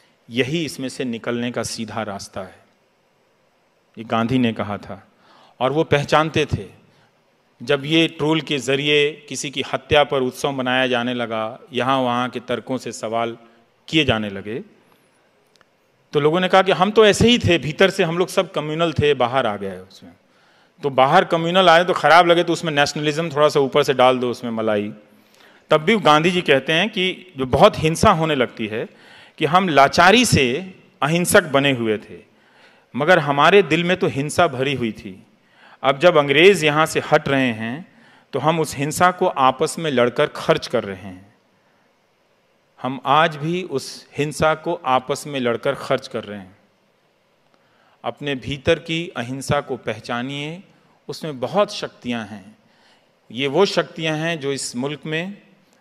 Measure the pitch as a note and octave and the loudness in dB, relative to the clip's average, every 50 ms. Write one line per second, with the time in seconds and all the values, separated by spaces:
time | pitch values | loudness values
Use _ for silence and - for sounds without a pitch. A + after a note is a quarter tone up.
0 | _ _ _ _ _ - A2+ B2 B2 B2+ D#3+ F3 D#3 B2+ - - C3+ B2 - - | _ _ _ _ _ -6 -4 -4 -4 -2 -4 -6 -6 -8 -8 -10 -12 -10 -10 -8
1 | C3+ B2 A#2 A2 - B2 A#2+ A#2+ A#2+ B2 A#2+ B2 A2+ - - - A2+ G#2+ - A2+ | -8 -8 -8 -8 -8 -8 -6 -6 -6 -6 -6 -8 -8 -8 -10 -10 -12 -10 -10 -10
2 | G#2+ G#2 G2 G2 - - - G2+ F#2 F#2 - _ _ _ _ _ _ _ _ _ | -10 -10 -10 -14 -14 -14 -14 -14 -14 -14 -18 _ _ _ _ _ _ _ _ _
3 | _ _ _ _ _ _ _ _ _ _ _ _ _ _ _ _ _ _ _ A2+ | _ _ _ _ _ _ _ _ _ _ _ _ _ _ _ _ _ _ _ -16
4 | A2 A#2+ A#2+ A2+ A2+ A2+ C3 B2+ B2 A2+ G#2+ A2 G2+ G#2 G2+ F#2+ - - G2 - | -6 -4 -2 -2 0 0 0 0 0 0 -2 -4 -6 -8 -8 -10 -12 -14 -18 -18
5 | - _ _ _ _ _ _ _ _ _ _ - B2 C3 C#3 D#3 D#3 - D3 C#3+ | -20 _ _ _ _ _ _ _ _ _ _ -4 -2 0 0 -2 0 0 0 0
6 | C#3 - D#3+ D3+ D#3 D#3+ D#3 D#3+ D3 - - A2+ F#2+ - - _ _ _ _ _ | 2 2 2 2 2 0 -2 -2 -2 -2 -4 -6 -8 -12 -20 _ _ _ _ _
7 | _ _ _ _ _ _ _ _ _ _ _ - A#2 C3+ C#3+ C#3 C3+ D3+ D#3+ E3 | _ _ _ _ _ _ _ _ _ _ _ -8 -2 -2 -2 -2 0 0 2 2
8 | E3 D#3 E3 - D3 D3+ D#3+ D#3+ C#3 - D3+ C3+ A#2 C3 C#3 C#3 D3 D3 D3 D3 | 2 0 -2 -4 -2 0 0 -2 -2 -4 -6 -4 -2 -2 -2 0 0 2 2 2
9 | C#3+ D3 D#3 - - - C3+ - - C#3+ C3 C#3 B2 - - C3 - - D#3 D3 | 2 0 -4 -8 -14 -12 -12 -10 -10 -8 -8 -8 -6 -6 -6 -8 -2 0 2 2
10 | C#3+ - D3 C3+ B2+ B2+ - - - C#3+ C#3 C3 B2+ B2+ B2+ C3 C3 B2+ B2 A#2+ | 2 2 0 -2 -2 -2 -4 -4 -6 -6 -4 -4 -4 -2 0 0 0 0 -2 -2
11 | A#2+ B2 B2 B2 A#2+ A2 A2+ A2 A2 A2 B2 - - - C3 A#2+ A#2+ C3 C3+ C3 | -2 -4 -4 -6 -6 -6 -6 -6 -6 -6 -10 -14 -18 -10 -6 -4 -2 0 0 0
12 | B2+ B2 A#2+ B2 B2 B2 A#2+ B2 A2 - B2 A2+ - - C3 A#2+ - A#2+ A2 - | 0 -2 -2 -2 -4 -6 -8 -10 -8 -8 -8 -8 -6 -8 -10 -10 -10 -12 -12 -10
13 | A#2 A2 A2+ A#2 A#2 A#2 A#2 - - _ _ _ _ _ _ _ _ - D#3+ D#3+ | -8 -6 -4 -4 -4 -6 -8 -12 -18 _ _ _ _ _ _ _ _ -2 0 0
14 | D3 B2+ A2+ A2 G#2+ G2+ G2 G2 F#2+ G#2 A2+ D#3 A3 - _ _ _ _ _ _ | 2 2 0 -2 -4 -6 -10 -10 -10 -10 -12 -12 -12 -16 _ _ _ _ _ _
15 | _ _ _ _ _ _ _ _ _ _ _ _ _ _ _ _ _ _ _ _ | _ _ _ _ _ _ _ _ _ _ _ _ _ _ _ _ _ _ _ _
16 | _ _ - D3+ C#3+ D#3 D#3+ F#3 F#3 F3+ G3 F#3+ F#3+ F#3 F3 D3+ F#3 G#3 G#3 A3+ | _ _ -2 0 2 2 2 0 2 4 4 4 4 2 2 0 0 2 4 6
17 | G#3+ G#3 F#3 - - A#3 B3 A#3 - F3 E3+ D#3 B2 D3+ D3+ - F#3+ F#3 - - | 6 6 6 4 4 4 4 4 2 2 2 2 0 -2 0 2 2 2 2 0
18 | F3+ E3 E3+ F3+ F3+ E3 - G3 F#3 D#3+ - D#3 D3 D3+ D3+ E3 E3+ E3 D3+ - | -2 0 0 -2 -2 0 -2 -2 -2 -2 -4 -6 -6 -4 -2 -2 -2 -2 0 0
19 | D3+ D3 C#3+ B2+ B2 A#2 B2+ C3+ B2 G#2+ G#2 G2 G2 F#2+ F#2 F#2 F#2 F#2+ - - | 0 2 2 2 0 0 0 0 -2 -2 -4 -6 -8 -10 -10 -12 -16 -20 -20 -20
20 | - - - _ _ _ _ _ _ _ _ _ _ _ _ _ D3+ C#3+ C3 C3 | -20 -20 -20 _ _ _ _ _ _ _ _ _ _ _ _ _ -6 0 2 4
21 | C3 C3+ D#3+ F#3+ F#3+ F3 F3 E3 E3 E3+ F3 F#3+ F#3+ E3+ D#3+ E3+ F3+ F#3 E3+ - | 4 6 6 4 4 4 0 0 0 2 2 4 6 8 6 6 6 2 0 2
22 | - D3 D#3 F3 F3 E3+ E3+ F3 E3+ E3+ E3 - E3+ D#3+ C#3+ C#3+ C#3+ C#3 - D#3 | 6 8 8 8 8 6 4 4 2 0 -2 -4 -4 0 2 2 2 2 0 -2
23 | D3+ D3+ C#3+ D#3 E3+ E3 C3+ D3 D3+ D3 D3 D3 C#3 B2+ - D3 C3+ D3 C3 B2+ | -2 -2 -2 -2 -4 -4 0 2 2 4 4 2 0 2 2 2 2 2 2 4
24 | B2+ B2+ C3 B2 B2+ A#2+ A2+ - - A#2 A2+ A2 A2 A2 G#2+ G#2 G2+ G#2 - - | 4 4 4 2 -2 -4 -6 -6 -8 -8 -6 -4 -2 -2 -2 -2 -4 -6 -10 -16
25 | - _ _ _ _ _ _ _ _ _ _ _ _ - D#3 D#3 D#3 F#3 A3+ G#3 | -20 _ _ _ _ _ _ _ _ _ _ _ _ 0 0 2 2 2 0 4
26 | D3+ D#3 D3+ D3+ D#3+ F#3+ F3+ F3+ F3 D3+ C#3 C3+ - - D#3+ E3 G3 A3 - F#3+ | 4 6 6 6 4 2 0 0 2 2 2 2 2 0 0 0 0 -2 -2 -4
27 | F#3 F#3 - - - - - C3 C3 B2+ C#3 C#3 F#3 G#3+ G#3 - D3+ D#3 E3 D#3+ | -4 -4 -6 -8 -14 -14 -8 -8 -4 -2 4 4 4 4 4 2 -2 -2 0 2
28 | - A3 F#3 D#3+ D#3+ D#3+ D3+ C3 A#2 A2+ - - A2 G2+ G#2+ A#2 D#3+ - _ _ | 2 2 2 2 0 0 0 0 -2 -2 -4 -8 -8 -8 -8 -8 -10 -10 _ _
29 | _ - - - - _ _ - D#3 C#3 E3+ F#3 G3 F3+ C#3+ C3+ C#3 C#3 - F3 | _ -20 -20 -20 -20 _ _ -6 -2 0 2 2 2 4 6 6 6 6 6 6
30 | E3+ F#3 G#3+ B3 A#3+ - - F3 C3 A#2+ B2+ E3 F#3+ F#3 - - _ _ _ _ | 6 8 8 6 4 4 2 2 2 2 0 -4 -6 -10 -16 -20 _ _ _ _
31 | C3+ D3 E3 F3 F3 - - G#3 F3 D3+ C3 C#3 C#3 C#3 C3 A#2 A#2 A2 G#2+ G#2 | -2 -2 0 0 2 4 4 4 4 4 2 2 2 2 0 0 0 -2 -2 -4
32 | - - F2+ E2+ - _ _ _ _ _ _ _ _ _ _ _ _ _ - B2 | -6 -12 -20 -20 -20 _ _ _ _ _ _ _ _ _ _ _ _ _ -6 0
33 | D3 E3+ F#3 E3 C#3+ C#3+ C#3 C#3+ D3 E3+ F#3+ G3+ F#3 C#3+ D#3 E3+ E3+ F3 F#3 F3+ | 2 4 4 4 2 2 2 4 4 6 6 6 4 4 0 0 0 -2 -2 -2
34 | F#3+ D3+ A2 C#3 C#3+ D3+ - - F3 D#3+ B2+ B2 C3+ C#3+ C#3 A#2+ A#2+ A2+ G#2+ - | -2 -2 -2 -4 -6 -2 0 0 0 0 0 -2 -4 -4 -2 -2 -4 -6 -6 -8
35 | - G2 F#2 G2 - _ _ _ _ _ _ _ _ - - _ - C3+ C#3+ C#3 | -14 -18 -18 -20 -20 _ _ _ _ _ _ _ _ -20 -12 _ -2 -2 2 4
36 | E3+ F3 E3 D3+ C#3+ C#3+ C#3 D3+ F3 G3+ G3 D#3 D#3 D3+ D3 D#3 D#3+ D#3 - D3 | 4 4 6 4 4 4 6 8 8 8 6 6 2 0 2 0 0 0 -2 -4
37 | - - D3+ D3+ - C#3+ C#3 C3+ C3 B2 A2 A2 A2+ A2+ B2+ D#3+ F#3+ - _ _ | 0 2 0 0 2 0 0 0 0 -2 -2 -4 -8 -8 -10 -10 -14 -18 _ _
38 | _ _ _ _ _ _ - C3 C3+ D#3 E3+ D#3+ D#3 - - D3 C#3 D3+ - - | _ _ _ _ _ _ -8 -2 0 0 0 0 -2 -4 -6 -6 -6 -6 0 2
39 | F3+ F3+ F3+ F3+ F#3+ F3+ - C#3 C3 C3 C3 - D#3+ D3+ - E3+ E3 D#3 C3+ A#2+ | 2 2 2 2 -2 -2 2 2 2 2 2 2 -2 -4 -4 -6 -6 -2 0 2
40 | A#2+ A#2+ A#2+ - D3 D3 - - - - D#3+ D3 - - - A2+ G#2 G2+ F#2+ F#2 | 2 2 0 0 -2 -2 -4 -2 0 0 0 0 -2 -4 -6 -6 -4 -6 -10 -14
41 | G2 G2 F#2 F#2 G2+ G#2+ _ _ _ _ _ _ _ _ _ _ _ _ _ _ | -16 -18 -18 -20 -20 _ _ _ _ _ _ _ _ _ _ _ _ _ _ _
42 | _ _ _ _ _ _ _ _ _ _ _ _ _ _ _ - - B2+ C3+ C3 | _ _ _ _ _ _ _ _ _ _ _ _ _ _ _ -10 -8 -8 -8 -6
43 | - C3+ C#3 D3+ E3 E3+ D#3 C#3+ D3 E3 F3 F3+ F#3 - C#3 B2+ - - - - | -2 0 2 2 2 0 -2 -6 -6 -6 -6 -6 -6 -6 -8 -8 -8 -10 -14 -18
44 | - _ - - C#3+ D3+ C#3+ - D#3+ D#3 D#3 D#3 - E3 - - - C3 B2+ C3 | -20 _ -6 -6 -6 -6 -2 -2 0 0 0 -2 -4 -8 -8 -6 -4 -2 -2 -2
45 | B2 - C#3 - - D3+ C#3+ C3+ B2 A#2+ A#2 A2+ - C#3 D3 - - - C#3 B2+ | -2 -4 -8 -8 -8 -10 -8 -4 -4 -4 -4 -2 -4 -4 -4 -4 -4 -4 -4 -4
46 | - - - A2+ G2+ G2+ G#2 G2+ F#2+ F#2 G2+ _ _ _ _ _ _ _ _ _ | -6 -8 -12 -12 -12 -12 -14 -16 -18 -20 _ _ _ _ _ _ _ _ _ _
47 | _ _ _ _ _ _ _ _ _ _ _ _ _ _ _ _ _ _ _ _ | _ _ _ _ _ _ _ _ _ _ _ _ _ _ _ _ _ _ _ _
48 | - A#2+ A#2 - C#3+ C#3+ C#3 B2+ A2+ A#2+ C#3+ C#3 - E3+ E3 D3+ D3 - E3 E3 | -12 -12 -12 -8 -8 -8 -8 -8 -8 -10 -10 -4 -2 -2 -2 0 -2 -6 -6 -6
49 | E3+ - - C3 A#2+ A#2+ C3+ C#3 B2+ - D3 C#3+ C#3 - C3 G#2+ - A#2 G#2+ G#2+ | -6 -8 -8 -10 -8 -8 -10 -8 -4 -2 -2 -2 -2 -4 -8 -8 -6 -8 -8 -8
50 | - - A#2+ A#2+ B2 C3+ C#3+ C#3+ C#3+ D#3 E3 F#3+ - _ _ _ _ _ _ _ | -8 -8 -8 -6 -6 -8 -8 -10 -10 -10 -12 -14 -18 _ _ _ _ _ _ _
51 | _ - C#3+ - - D#3 C#3 B2 B2 A#2+ D#3 G3+ G#3 G3+ - - D#3 C3 - _ | _ -16 -14 -12 -12 -12 -8 -8 -8 -4 -2 -2 -2 -2 -4 -8 -12 -12 -12 _
52 | - B2 A#2+ A#2 G#2+ G2+ G#2+ G2 F#2+ G#2 - _ _ _ _ _ _ _ _ _ | -8 -8 -6 -6 -8 -12 -16 -18 -20 -20 -20 _ _ _ _ _ _ _ _ _
53 | _ _ _ _ _ - A2 B2 C#3 C#3 C3+ F3 G3+ G3 - F3 D#3+ - - E3 | _ _ _ _ _ -14 -8 -6 -4 -2 0 0 0 2 0 -2 -4 -4 -6 -6
54 | D#3+ D#3+ D#3 D3+ D#3+ E3+ E3+ D3+ C3+ C#3 C#3 C3 - - - B2 C3 C#3+ D3+ C#3+ | -6 -4 -4 -4 -4 -4 -4 -4 -6 -6 -6 -6 -8 -8 -8 -8 -6 -8 -8 -10
55 | - D#3+ D#3 D#3+ F3 G3 G3+ - _ _ _ _ _ _ _ _ | -8 -8 -6 -6 -6 -8 -12 -16 _ _ _ _ _ _ _ _